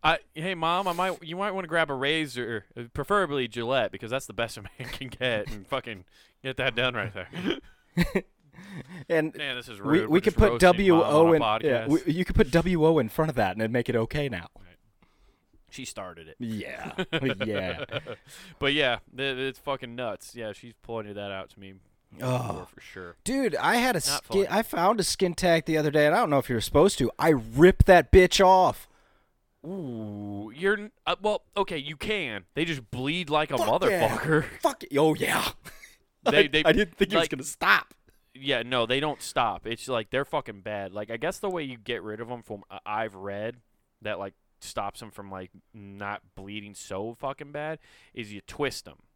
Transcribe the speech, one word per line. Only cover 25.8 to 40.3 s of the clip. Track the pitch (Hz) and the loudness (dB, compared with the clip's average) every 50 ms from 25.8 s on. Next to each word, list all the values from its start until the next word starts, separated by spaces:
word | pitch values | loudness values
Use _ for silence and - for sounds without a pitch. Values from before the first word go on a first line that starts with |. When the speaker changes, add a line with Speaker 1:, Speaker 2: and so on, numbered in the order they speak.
| 151 151 143 | 2 2 4
Speaker 2:
day, | 151 147 | 4 4
and | 147 156 | 6 4
I | 214 | 4
don't | 247 175 | 2 2
know | 147 139 | 2 0
if | - - | 2 0
you're | 127 113 | -2 -2
supposed | 107 - - 143 156 202 - - | -2 2 4 6 6 6 4 2
to. | 139 113 - _ | -2 -2 0 _
I | - 165 | 2 4
ripped | 160 131 113 113 110 127 156 180 190 - - | 4 2 2 -4 6 8 8 8 10 8 8
that | - 185 175 147 - | 8 8 8 8 8
bitch | - 185 185 180 - - 196 | 8 10 10 10 6 6 6
off. | 185 190 185 185 151 110 - - _ _ _ _ _ _ _ _ _ _ _ _ _ _ _ _ | 8 8 8 6 4 2 -2 -10 _ _ _ _ _ _ _ _ _ _ _ _ _ _ _ _
Speaker 1:
Ooh, | 156 185 196 170 135 120 113 110 104 104 101 104 101 101 101 104 110 110 | -12 -10 -8 -8 -8 -8 -8 -8 -8 -8 -10 -10 -10 -8 -10 -10 -12 -12
you're | 139 175 196 208 208 | -2 0 0 0 0
n-, | 208 214 _ _ _ | -4 -12 _ _ _
uh, | - 180 - 190 | -4 -4 -2 0
well, | 214 208 185 _ _ _ | -2 -2 -2 _ _ _
okay, | 202 196 - 185 156 | -2 -2 -2 -2 -8
you | 135 147 156 | -8 -8 -10
can. | 139 - 208 220 208 170 131 110 101 90 _ _ | -10 -4 -4 -4 -2 -4 -4 -6 -8 -10 _ _
They | 143 160 | -2 -2
just | 170 165 135 120 _ | -2 -2 -6 -6 _
bleed | - 123 127 139 156 180 180 143 | -8 -6 -4 -2 -2 -2 -2 0
like | 147 151 151 147 147 | 0 0 0 0 0
a | 123 | 0
Speaker 2:
Fuck | - - 117 160 180 | 2 2 2 2 2
yeah. | 143 196 180 - 110 113 113 | 2 2 4 2 2 0 0
Speaker 1:
motherfucker. | - 151 160 151 160 - - | 0 2 2 2 2 0 -10
<laughs> | - | -2
Speaker 2:
Fuck | - - - - - | -2 -2 -2 -2 -12
it. | - - 139 | -4 0 2
Oh, | 151 160 151 | 2 2 2
yeah. | - - - - - - - - | 2 0 0 0 0 0 -2 -6
<laughs> | - - - - - - - _ _ _ _ _ _ _ | -8 -18 -20 -20 -20 -20 -20 _ _ _ _ _ _ _
Speaker 1:
They, | 254 214 - - | 2 6 6 4
Speaker 2:
I, | 147 | 6
Speaker 1:
they, | 135 156 156 | 4 2 4
Speaker 2:
I | 160 160 | 4 4
didn't | 160 208 170 - | 4 2 0 0
think | - 196 196 196 | -2 -2 2 2
it | |
was | 170 165 | 0 2
Speaker 1:
like | - | 0
Speaker 2:
gonna | - 135 135 | -4 -8 -10
stop. | - - _ - 180 202 147 - _ - _ _ _ _ _ _ _ _ | -12 -8 _ 2 2 2 2 2 _ -18 _ _ _ _ _ _ _ _
Speaker 1:
Yeah, | 131 135 139 139 120 117 | -12 -4 -2 -2 -2 -2
no, | 120 131 123 117 | -2 0 0 0
they | 110 123 135 | 2 0 0
don't | 143 151 143 - - | 0 -2 -4 -6 -10
stop. | - - 139 123 113 98 87 - | -6 -2 0 0 0 -2 -4 -6
It's | 107 117 113 - - | -8 -8 -8 -6 -4
like, | 131 117 110 - | -4 -4 -4 -2
they're | - 127 143 | -4 -4 -4
fucking | - | -2